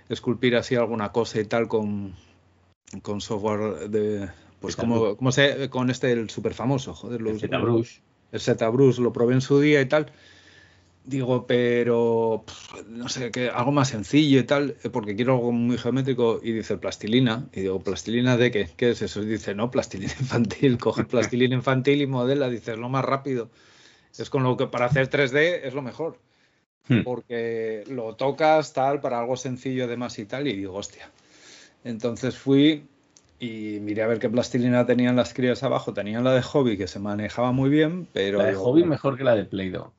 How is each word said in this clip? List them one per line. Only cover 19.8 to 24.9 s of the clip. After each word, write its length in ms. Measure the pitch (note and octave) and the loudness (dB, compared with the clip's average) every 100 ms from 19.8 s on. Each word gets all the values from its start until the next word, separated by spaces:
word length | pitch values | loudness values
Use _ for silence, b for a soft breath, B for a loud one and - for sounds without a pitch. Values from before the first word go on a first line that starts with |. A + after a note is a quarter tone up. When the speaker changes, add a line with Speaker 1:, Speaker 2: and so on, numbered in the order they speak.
| - G2 G2 | -4 -6 -8
Speaker 1:
<laughs> 60 | - | -6
infantil". 580 | C3 B2+ G#2+ - C#3 A2+ | -2 0 0 2 2 2
Coge 260 | A2 G#2+ | 0 -2
plastilina 520 | - B2 G#2+ B2 B2 C3 | -2 0 0 2 2 2
infantil 460 | C3 C3 C3 C#3+ | 0 0 2 2
y 60 | C#3 | 2
modela, 400 | C3 B2 C#3+ B2+ | 0 0 0 0
dice, 220 | A#2 A#2 | -4 -8
"Es 40 | A2 | -8
lo 80 | B2 | -4
más 160 | C3+ | -2
rápido". 460 | B2 C3+ C#3 B2+ A2 b b b b b b - | 0 -2 -2 -4 -6 b b b b b b -14
Es 120 | A2+ | -4
con 140 | C#3 | 0
lo 120 | B2+ A#2+ | 2 0
que 100 | B2+ | -2
para 180 | B2 | 0
hacer 220 | B2 | 0